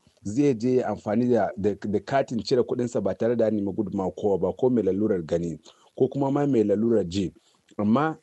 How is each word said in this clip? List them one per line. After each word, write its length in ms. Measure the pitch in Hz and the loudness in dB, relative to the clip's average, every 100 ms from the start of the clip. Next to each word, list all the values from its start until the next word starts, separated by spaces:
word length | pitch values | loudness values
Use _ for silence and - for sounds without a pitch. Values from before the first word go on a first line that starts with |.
| _ _ | _ _
zai 300 | 101 117 143 | -6 0 2
je 220 | 113 127 | 2 2
ya 120 | 127 107 | 2 0
amfani 420 | 95 107 110 123 | -4 -2 0 2
da, 200 | 117 92 - | 2 0 0
da, 160 | 101 | -2
da 240 | 98 107 98 | -2 -2 -4
katin 440 | - 135 - 113 | 0 -2 0 -4
cire 180 | - 123 | 0 0
kuɗinsa 380 | 113 127 120 120 | 2 -2 -4 -2
ba 140 | 98 | -2
tare 200 | - 117 | -2 0
da 100 | 117 | 2
ya 60 | 110 | 0
nemi 200 | 107 98 | 0 -2
gudunmawar 400 | 85 95 95 92 | -4 -4 -4 -4
kowa 220 | - 104 92 | -2 -2 0
ba, 140 | 90 | -2
ko 160 | - 127 | 0 0
mai 140 | 120 | 2
lalurar 380 | 95 95 107 92 | 0 0 0 -2
gani 320 | 78 85 85 78 - - _ - | -2 -2 -2 -8 -14 -20 _ -2
ko 100 | 131 | 0
kuma 240 | 139 139 | 0 0
ma 140 | 143 143 | 0 2
mai 160 | 120 | 2
lalurar 440 | 101 101 117 110 87 | 2 2 2 2 0
ji. 240 | 98 85 - _ _ _ - | -2 -4 -6 _ _ _ -2
Amma 400 | 104 131 160 156 | 2 2 2 -4